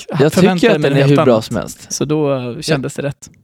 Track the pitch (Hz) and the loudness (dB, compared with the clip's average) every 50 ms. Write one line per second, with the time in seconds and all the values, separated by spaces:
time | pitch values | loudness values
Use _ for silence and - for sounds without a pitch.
0 | - - 214 151 135 156 156 190 180 185 185 175 240 226 160 147 151 139 139 139 | -6 -6 0 0 2 2 4 4 4 4 2 2 2 2 2 2 2 0 2 2
1 | 139 139 143 143 156 127 117 110 113 - 120 95 - - - - - - - - | 4 4 4 4 4 4 2 2 0 -2 -6 -6 -6 -8 -12 -16 -14 -12 -8 -6
2 | 135 139 151 156 151 139 139 131 123 123 113 139 156 - 160 139 127 135 - - | -4 -4 -2 -2 0 -2 -2 -4 -6 -8 -10 -10 -4 -4 -4 -2 -4 -6 -8 -8
3 | 139 139 - - - - _ _ | -8 -8 -8 -10 -16 -20 _ _